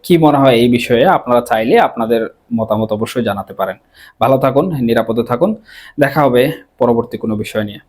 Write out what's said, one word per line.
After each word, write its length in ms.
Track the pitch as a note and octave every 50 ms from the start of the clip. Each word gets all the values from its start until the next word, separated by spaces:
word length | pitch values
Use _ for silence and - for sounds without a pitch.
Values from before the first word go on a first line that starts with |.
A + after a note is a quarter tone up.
| _
কি 100 | - F3+
মনে 200 | E3 D#3+ D3+ C#3+
হয় 180 | C#3 C#3 C3+ B2
এই 140 | A#2 A#2+ A#2+
বিষয়ে? 340 | A#2+ A#2+ - - B2 A#2 C3+ F#3+ F3
আপনারা 240 | C#3+ - B2+ A#2+ A#2+
চাইলে 340 | A#2+ - A#2+ A2 A2+ A#2+ F#3+ A#3
আপনাদের 420 | F3+ C3+ - B2 A2+ A2 A#2 A2+ A2+ - - _ _ _ A#2+
মতামত 320 | A2+ A2+ - G#2+ G#2+ A2+ G#2+ G#2+
অবশ্যই 260 | G#2+ A2 - - B2+ A2+
জানাতে 300 | G#2+ G2+ G2 F#2+ - G2
পারেন। 240 | - G2 F#2+ F#2 _ _ _ _ - - - _ _
ভালো 180 | A2+ B2 C3+
থাকুন, 280 | C3 C3+ C3+ B2+ C#3 E3 F#3+ D#3+ C#3 A#2+
নিরাপদে 360 | A2+ A#2 A#2 A2+ A2+ A2+ A#2+ A2+
থাকুন। 280 | A#2 A#2+ A#2+ E3+ G#3 G#3+ - _ - - - - - - -
দেখা 200 | C#3+ C#3 C3+ D#3 C#3+
হবে 160 | C3 A#2+ B2 B2+ C#3+ - - - _ _
পরবর্তী 380 | _ B2 A#2+ A#2 A#2 A2+ - -
কোনো 180 | A2 - A2 G#2+
বিষয় 280 | G#2 A2 - - A2 G#2
নিয়ে। 180 | G#2 G2+ - _